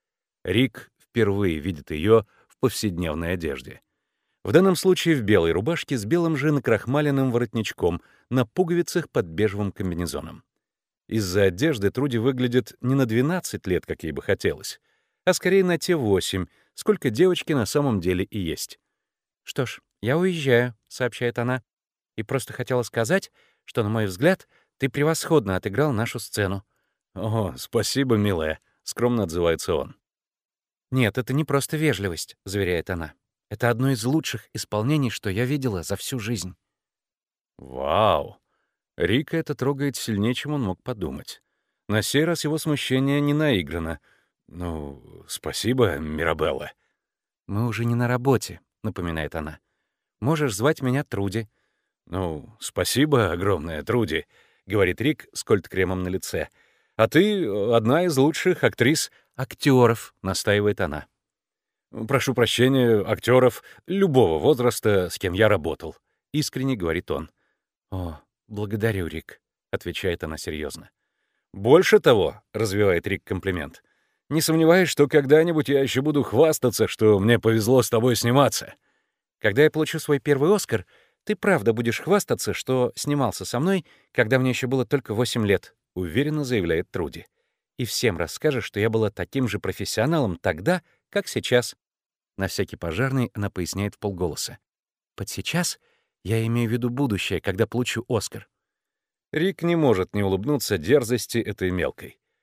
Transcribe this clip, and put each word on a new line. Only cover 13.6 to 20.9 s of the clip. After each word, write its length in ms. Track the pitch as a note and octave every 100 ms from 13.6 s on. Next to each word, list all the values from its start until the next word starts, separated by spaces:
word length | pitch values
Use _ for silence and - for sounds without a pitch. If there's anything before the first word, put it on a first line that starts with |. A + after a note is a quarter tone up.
| -
лет, 180 | F2
как 180 | - E2+
ей 100 | D#2+
бы 100 | D2
хотелось, 580 | - F#2+ F#2+ C#2 - - _ _ _ _ -
а 80 |
скорее 280 | F3+ F3+ G3
на 140 | F3+ E3+
те 180 | -
восемь, 520 | E3+ A2+ F#2+ - F#2+ F2 _ _ -
сколько 300 | - G#3 C3+
девочки 420 | A2 F#3 F3 -
на 140 | D3 G2+
самом 340 | D3 C#3+ G#2
деле 240 | F2 F2+
и 140 | G2 A2
есть. 420 | F2 C#2+ - - _ _ _ _ _ _
«Что 240 | - - B2
ж, 140 | - _ _
я 160 | G#2+ D#3
уезжаю», 580 | F#3 E3+ C3+ A#2+ B2 A#2
сообщает 500 | _